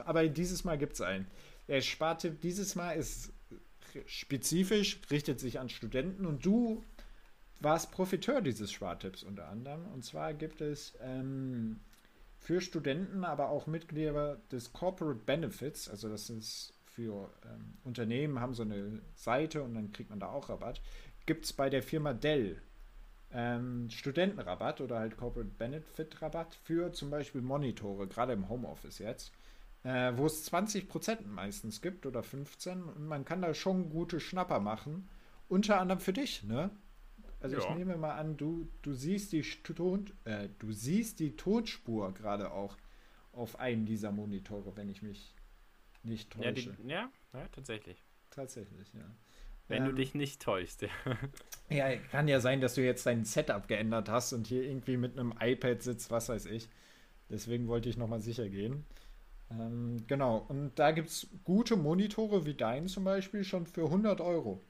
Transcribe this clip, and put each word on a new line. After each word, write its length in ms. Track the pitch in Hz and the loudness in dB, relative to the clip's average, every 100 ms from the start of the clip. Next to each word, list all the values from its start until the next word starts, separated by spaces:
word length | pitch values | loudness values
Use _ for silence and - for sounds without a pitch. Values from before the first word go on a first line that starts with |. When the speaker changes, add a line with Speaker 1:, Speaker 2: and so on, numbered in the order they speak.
| - | 2
Speaker 1:
aber 220 | 160 160 | 6 6
dieses 360 | 143 180 185 | 4 0 0
Mal 140 | 180 147 | 0 2
gibt's 240 | 147 - | 0 0
einen. 260 | 92 95 95 - - - - | 0 0 -2 -10 -16 -12 0
Der 140 | 139 | 2
Spartipp 580 | 120 - 160 160 175 151 | 2 2 0 2 -2 -2
dieses 340 | 170 190 185 180 | -2 0 -2 -2
Mal 180 | 175 | -2
ist 400 | 160 131 - - - - - - - - 139 - | -2 -2 -4 -8 -12 -16 -16 -18 -20 -14 -14 -10
spezifisch, 960 | - - 131 - 165 190 214 196 - - | -8 -2 0 4 4 6 6 4 0 0
richtet 280 | 143 143 127 | 2 2 0
sich 200 | 127 131 | -2 -2
an 100 | 123 | -6
Studenten 560 | - 113 127 170 190 180 | -6 -2 0 0 0 -2
und 200 | 139 185 | 2 6
du 380 | 226 233 226 - - - - - - - - | 6 6 0 -6 -14 -16 -16 -20 -20 -20 0
warst 320 | 147 160 - | 4 4 2
Profiteur 500 | - 185 165 226 277 | 0 2 2 2 4
dieses 300 | 156 104 101 | 2 0 -4
Spartipps 520 | - 95 87 98 - | -4 -4 -4 -6 -8
unter 240 | 92 98 78 | -10 -10 -8
anderem. 360 | 104 131 156 180 | -8 -8 -8 -8
Und 100 | 131 - | -10 -8
zwar 280 | 156 156 | -4 -4
gibt 280 | 147 156 - | -4 -6 -4
es, 340 | 151 147 - - | -4 -4 -8 -10
ähm, 760 | 127 131 135 135 131 120 113 110 - - - - - - | -6 -4 -4 -2 -2 -2 -2 -4 -12 -20 -20 -20 -20 -14
für 200 | - 175 | 0 0
Studenten, 640 | 180 165 139 147 190 196 175 | 0 -2 0 0 -2 -2 -2
aber 240 | 147 135 | 0 2
auch 180 | 143 - | 0 0
Mitglieder 720 | 160 - 151 156 147 147 143 - | -4 -4 -2 0 2 0 -4 -6
des 220 | 127 - | -8 -8
Corporate 480 | - 180 185 160 113 - | -2 -2 0 -2 0 2
Benefits, 640 | 151 131 - 135 - - | 2 0 -2 -6 -6 -10
also 180 | 104 110 | -8 -6
das 220 | 107 - | -6 -6
ist 440 | 113 110 - - - - | -8 -8 -10 -12 -16 -16
für, 440 | - 117 101 98 - 117 | -8 -6 -6 -8 -14 -16
ähm, 280 | 113 110 - | -14 -14 -12
Unternehmen, 560 | 127 120 113 123 151 131 | -8 -2 2 2 2 0
haben 140 | 127 | 0
so 100 | 117 | 0
eine 380 | 107 101 101 110 - | -2 -2 -4 -6 -10
Seite 480 | - 113 127 156 156 | -6 2 4 4 -2
und 120 | 127 113 | -4 -4
dann 160 | 104 | -6
kriegt 180 | - 95 | -8 -8
man 120 | 104 | -6
da 60 | 95 | -4
auch 180 | 139 - | -4 -4
Rabatt, 340 | 92 107 135 - - - - - | -6 -4 -6 -8 -10 -14 -8 0
gibt's 260 | 160 - | 0 0
bei 180 | - 139 | 2 4
der 140 | 131 | 4
Firma 300 | - 156 147 | 2 0 2
Dell, 480 | 113 147 147 98 80 - - - - - - - | 2 4 6 4 0 -12 -18 -18 -16 -18 -18 -8
ähm, 560 | 123 120 120 123 123 117 | -2 0 0 0 -2 -4
Studentenrabatt 880 | - 143 147 190 202 92 90 117 151 | -4 0 4 4 2 -4 -2 -2 -2
oder 200 | 127 117 | -2 0
halt 180 | 113 - | -2 -2
Corporate 320 | 120 120 104 - | -6 -4 -6 -4
Benefit 640 | 117 156 156 - 156 - | -4 -6 -10 -8 -8 -6
Rabatt 340 | 156 165 165 - | -4 -4 -6 -10
für 300 | - 165 175 | 0 0 0
zum 160 | 170 143 | -4 -4
Beispiel 320 | 147 139 131 | -4 -2 -4
Monitore, 680 | 127 143 135 - 107 98 95 | 0 2 0 -2 -4 -4 -4
gerade 240 | - 127 | 0 2
im 160 | 107 95 | 2 0
Homeoffice 520 | 123 85 76 73 - | -4 -6 -8 -12 -8
jetzt, 340 | 104 - - - - - - - | -6 -6 -10 -16 -20 -18 -18 -10
äh, 300 | 127 127 127 123 | -2 2 2 4
wo 100 | 156 | 2
es 200 | 156 - | 2 0
zwanzig 420 | 175 208 196 185 | 0 2 -2 -2
Prozent 400 | 160 - 226 202 | -4 -2 -2 -4
meistens 540 | 92 98 101 113 - | -6 -6 -6 -8 -4
gibt 240 | 175 185 139 | -6 -4 -4
oder 180 | 120 | -4
fünfzehn. 580 | 110 139 143 - 180 185 | -4 -8 -10 -8 -6 -6
Und 220 | 165 147 156 | -6 -8 -4
man 200 | 147 131 | -4 -2
kann 160 | 180 | 0
da 120 | 175 | 0
schon 360 | 151 190 185 165 | 2 2 2 2
gute 320 | 160 170 156 | 0 0 -2
Schnapper 400 | - 185 180 151 | -2 -2 2 2
machen, 480 | 107 107 147 170 185 - - - - | 2 -2 -4 -8 -8 -16 -18 -14 2
unter 300 | 190 208 196 | 4 8 6
anderem 180 | 185 185 | 6 2
für 140 | 190 | 2
dich, 300 | 190 285 - | 0 0 -4
ne? 260 | 104 120 190 202 - - - - - - | -2 0 0 -4 -18 -18 -18 -16 -14 -6
Also 140 | 135 131 | -2 0
ich 80 | |
Speaker 2:
Ja. 100 | 95 | 0
Speaker 1:
nehme 220 | 165 185 170 | 0 0 0
mal 200 | 151 147 | 0 0
an, 200 | 156 151 | -2 0
du, 320 | 147 165 165 - | 0 0 -4 -6
du 100 | 147 | -4
siehst 380 | 127 147 202 202 | -2 0 0 2
die 120 | 160 - | 0 0
Stu-, 260 | - - | -6 -8
Ton-, 380 | 165 180 196 202 - 113 | 0 2 2 -2 -8 -4
äh, 240 | 104 101 - | -4 -4 -6
du 140 | 110 | -6
siehst 480 | 101 123 196 226 - | -4 2 2 2 -2
die 160 | 151 - | -2 0
Tonspur 760 | 185 220 220 - - 110 95 | 2 2 2 -6 -2 0 0
gerade 380 | 95 104 101 95 | -2 -2 0 0
auch 240 | 95 101 - - - - - - | -2 -4 -8 -18 -20 -20 -20 -16
auf 280 | 123 113 - | -8 -8 -2
einem 240 | 127 113 110 | 0 2 2
dieser 260 | 107 104 | 0 0
Monitore, 640 | 104 104 98 - 104 98 104 | -2 -2 -6 -6 -8 -8 -8
wenn 140 | 101 | -8
ich 120 | 98 | -8
mich 320 | 107 98 - - - - - - - - | -10 -12 -16 -20 -20 -20 -20 -20 -20 -12
nicht 320 | 117 110 - 107 | -6 -6 -8 -4
Speaker 2:
Ja, 160 | 120 | -2
die, 140 | 131 117 | 0 -4
Speaker 1:
täusche. 120 | 98 117 | -8 -6
Speaker 2:
ja, 240 | 175 254 - - | -4 -6 -12 -14
ja, 140 | 127 170 | -12 -10
tatsächlich. 500 | - 135 107 - 90 - - - | -12 -8 -8 -10 -18 -20 -20 -18
Speaker 1:
Tatsächlich, 600 | - 135 120 95 85 98 | -12 -10 -10 -12 -14 -16
ja. 120 | - 92 113 - - - - - | -16 -16 -18 -20 -16 -14 -12 -2
Speaker 2:
Wenn 160 | 113 135 | 0 2
du 60 | |
Speaker 1:
Ähm, 40 | 131 | 2
Speaker 2:
dich 200 | 131 147 | 0 0
nicht 260 | 139 - | -2 -2
täuschst, 400 | - 95 87 - | 0 2 0 -6
ja. 80 | 104 - 135 117 135 - - - - | -6 -4 -2 -2 -2 -10 -16 -14 -2
Speaker 1:
Ja, 260 | 147 135 120 - | 2 2 0 0
kann 160 | 135 151 | 4 8
ja 140 | 135 | 8
sein, 180 | 123 135 | 8 6
dass 140 | 127 135 | 6 6
du 80 | |
jetzt 220 | 127 123 127 | 6 6 4
dein 180 | 117 | 4
Setup 460 | 110 151 - 104 - | 4 2 4 2 2
geändert 400 | 107 110 113 107 | 2 4 2 4
hast 240 | 117 - | 2 2
und 120 | 117 110 | -2 0
hier 160 | 127 | 0
irgendwie 340 | 131 135 131 123 | 0 -2 2 2
mit 200 | 123 135 | 2 0
einem 160 | 120 110 | -2 2
iPad 420 | 117 127 127 117 | 4 4 4 2
sitzt, 300 | 127 117 - | 0 -4 0
was 160 | 117 - | 0 0
weiß 180 | 110 87 | -2 -2
ich. 200 | 113 - - - - - - - | -6 -6 -16 -20 -20 -20 -20 -8
Deswegen 400 | 107 117 120 117 | -6 -2 0 2
wollte 180 | 117 120 | 0 0
ich 80 | 113 | 0
nochmal 240 | 113 113 | 0 -2
sicher 300 | 117 117 104 | -2 -2 -2
gehen. 360 | 98 110 143 - - - - - - - | 0 -2 -2 -6 -14 -18 -18 -18 -16 -10
Ähm, 540 | 113 113 120 120 120 113 | -6 -4 -2 -2 -2 0
genau, 320 | 139 127 110 - | 4 4 4 0
und 280 | 139 143 - | -4 -2 6
da 140 | 147 | 6
gibt's 360 | 160 156 - - - - | 6 0 -6 -8 -8 4
gute 320 | 196 240 214 | 4 6 6
Monitore 680 | 147 180 208 214 214 202 151 | 6 6 4 2 4 4 4
wie 80 | 139 | 2
deinen 340 | 110 131 185 | 2 2 0
zum 160 | 190 190 | 0 2
Beispiel 400 | 196 185 208 190 | 2 2 -2 0
schon 200 | 185 170 | 0 -2
für 240 | - 151 | 0 4
hundert 300 | 190 214 180 | 6 6 4
Euro. 420 | 175 170 117 95 - | 4 2 2 -4 -8